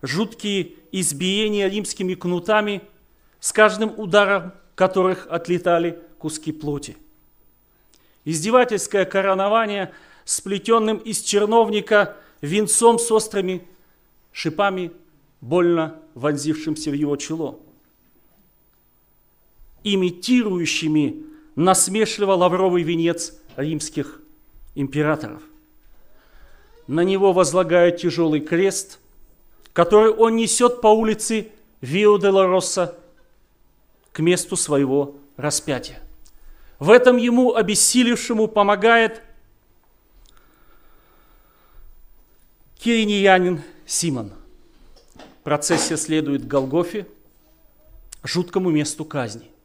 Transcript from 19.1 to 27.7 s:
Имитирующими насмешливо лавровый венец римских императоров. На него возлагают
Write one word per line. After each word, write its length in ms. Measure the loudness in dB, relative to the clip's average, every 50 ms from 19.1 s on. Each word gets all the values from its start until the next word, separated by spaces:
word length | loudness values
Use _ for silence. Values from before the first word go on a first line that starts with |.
| _ _ _ _ _ _ _ _ _ _ -20 -20 -20 _ -4
Имитирующими 1400 | -2 0 0 0 -2 -4 -6 -2 0 0 2 2 0 -2 -2 -4 -4 -4 -4 -2 0 0 2 0 0 -4 -8 -14 -18 -20 -20 _ _ _
насмешливо 800 | 0 2 2 4 2 0 -2 0 -2 -2 -2 -2 -4 0 0 2
лавровый 500 | 2 2 2 2 2 2 2 2 0 0
венец 500 | 0 -2 0 0 -2 -2 -2 -8 -12 -14 -20 _ -18 -8
римских 640 | -6 -6 -4 -4 -6 -8 -8 -6 -8 -8 -8 -10 -20 -20 _ -20 _ _ _ _ -20 -20 -16 -8
императоров. 680 | -8 -8 -6 -2 -2 0 0 -2 -2 -6 -12 -14 -16 -20 -20 -20 -20 _ _ _ -20 _ -20 -20 -20 -20 -20 -20 -20 _ _ _ -20 -20 -20 -20 -20 -20 _ -20 -20 -12
На 140 | -6 -2 0
него 320 | 0 0 2 2 2 4 4
возлагают 640 | 4 2 2 2 0 0 2